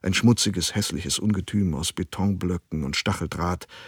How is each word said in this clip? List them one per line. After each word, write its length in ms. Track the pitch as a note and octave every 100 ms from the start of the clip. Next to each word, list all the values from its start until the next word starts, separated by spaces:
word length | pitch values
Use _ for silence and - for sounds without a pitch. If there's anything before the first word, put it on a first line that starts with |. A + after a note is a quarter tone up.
ein 120 | F#2
schmutziges, 600 | F#2 A#2 A#2 G#2+ F#2+ D#2+ G#2+
hässliches 440 | G2+ - - -
Ungetüm 540 | G#2+ G2+ F2 G#2 F#2+
aus 180 | D2 E2+
Betonblöcken 920 | - F2+ - G2 F#2 F2+ F2 _ D#2+
und 120 | C#2 C#2+
Stacheldraht, 720 | - F#2 D#2+ - F2 F2 - -